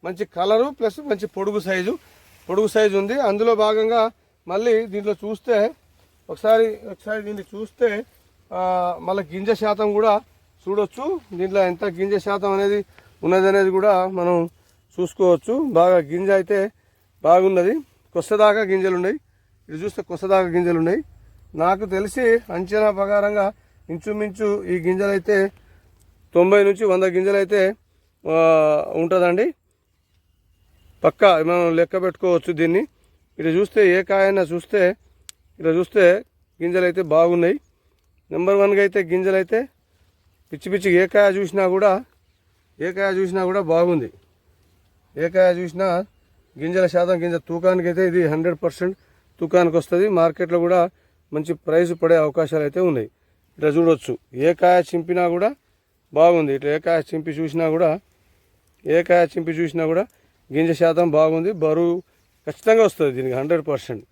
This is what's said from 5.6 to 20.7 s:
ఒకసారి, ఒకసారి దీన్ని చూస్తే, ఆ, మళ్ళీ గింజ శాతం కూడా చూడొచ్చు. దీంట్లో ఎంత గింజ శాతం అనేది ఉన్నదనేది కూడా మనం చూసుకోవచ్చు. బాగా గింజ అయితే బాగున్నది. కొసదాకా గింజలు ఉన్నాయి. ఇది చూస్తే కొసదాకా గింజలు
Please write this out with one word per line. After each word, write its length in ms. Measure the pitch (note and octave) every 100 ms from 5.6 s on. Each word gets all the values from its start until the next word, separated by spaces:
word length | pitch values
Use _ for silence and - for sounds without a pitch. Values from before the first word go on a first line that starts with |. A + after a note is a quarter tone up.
| G#3+ D#4 _ _ _ _ _
ఒకసారి, 480 | D#3 A3 A3+ A3+ G#3+ A3
ఒకసారి 320 | F#3+ - G#3+
దీన్ని 220 | G#3 G#3 F#3+
చూస్తే, 500 | G3+ G#3+ _ A#3+ G#3 B3 _ _ _ _
ఆ, 440 | F3+ F#3 F#3 F3+ E3
మళ్ళీ 220 | E3 G3
గింజ 280 | E3+ F3 G3
శాతం 420 | A3 G#3+ G3+ G#3+
కూడా 280 | G#3 A3 G#3 A3+ _ _ _ -
చూడొచ్చు. 520 | G3+ G3+ - C#4 F4+ _
దీంట్లో 280 | F3 F#3+ F#3+
ఎంత 240 | F#3 E3+
గింజ 320 | G#3 E3+ G3 G3+
శాతం 360 | G3+ G3+ G3
అనేది 320 | G3 G3+ G#3 G3 - _ _
ఉన్నదనేది 480 | D#3+ F#3 F#3+ G3 F#3+
కూడా 360 | F#3+ G#3 F#3+ F#3
మనం 440 | F#3 F3 F3 E3+ _ _ _ _ -
చూసుకోవచ్చు. 640 | F3+ - F#3 E3+ - B3+
బాగా 340 | D4+ E3+ F3 F3+
గింజ 340 | D3 E3+ G3
అయితే 420 | G3 F3+ G3+ G3 _ _ _ _ _
బాగున్నది. 580 | D3 F3 F#3+ F#3+ F3+ D4+ C#4+ _ _
కొసదాకా 480 | F3 E3 G#3+ G#3+ G#3
గింజలు 340 | G#3 F#3+ F#3
ఉన్నాయి. 200 | F3+ F3+ C#4+ _ _ _ _ _
ఇది 160 | D#3
చూస్తే 180 | G3 -
కొసదాకా 460 | - F3 F#3+ F#3+ F#3
గింజలు 300 | E3+ F3